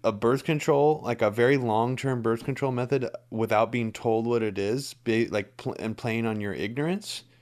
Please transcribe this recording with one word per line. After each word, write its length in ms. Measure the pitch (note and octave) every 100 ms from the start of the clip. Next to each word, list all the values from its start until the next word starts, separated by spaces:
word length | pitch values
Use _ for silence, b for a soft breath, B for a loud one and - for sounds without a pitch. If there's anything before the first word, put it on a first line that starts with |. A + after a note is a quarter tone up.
a 80 | A2
birth 320 | G#2 A#2 C3+
control, 560 | - D3+ - C#3+ D3+ D3+
like, 180 | A2+ A#2
a 80 | G#2+
very 260 | G#2 A#2+ C#3
long-term 680 | A#2+ G#2+ A#2+ B2+ C3+ B2
birth 220 | A2+ A#2
control 260 | - C3 C#3
method 380 | B2 B2 C#3 B2 - -
without 420 | A2 A2 G#2+ A2
being 180 | A#2+ A2+
told 340 | - A#2 A2 A#2
what 160 | A#2+
it 140 | G#2+ G2+
is, 360 | G2+ C3 C#3
be, 320 | - - A2 A#2
like, 280 | G#2 G2 -
pl-, 180 | C3 -
and 180 | A2 A2
playing 300 | A#2+ A2+ A2+
on 140 | G#2+
your 140 | G#2
ignorance 680 | D2+ G2+ B2 D#3 G3 - - - b